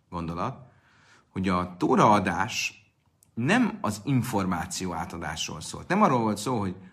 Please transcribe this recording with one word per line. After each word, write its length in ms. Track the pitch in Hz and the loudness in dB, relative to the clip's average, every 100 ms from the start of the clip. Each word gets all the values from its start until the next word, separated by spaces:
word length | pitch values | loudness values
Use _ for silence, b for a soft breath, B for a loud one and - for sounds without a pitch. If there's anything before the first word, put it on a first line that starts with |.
| _ | _
gondolat, 560 | 85 82 85 113 131 b b b b b b b | -8 -6 -4 -6 -8 b b b b b b b
hogy 160 | - 95 | -4 0
a 260 | 90 90 - | 0 -2 -2
tóraadás 1080 | 151 240 123 104 95 87 117 - - - _ _ _ _ _ | 2 6 8 6 4 -2 -2 -2 -6 -8 _ _ _ _ _
nem 440 | - 131 240 220 - | -4 0 2 2 0
az 200 | - - | -6 -4
információ 880 | 143 131 104 101 92 85 - - 92 | 0 0 2 0 0 -2 -4 -6 -6
átadásról 680 | 82 87 82 78 78 - 78 | -6 -8 -8 -8 -6 -8 -8
szólt. 280 | 78 - - | -12 -12 -2
Nem 140 | 196 | 2
arról 180 | 190 127 | 4 4
volt 180 | 110 101 | 2 0
szó, 200 | 131 120 | -2 -2
hogy 160 | 98 92 B | -2 -6 B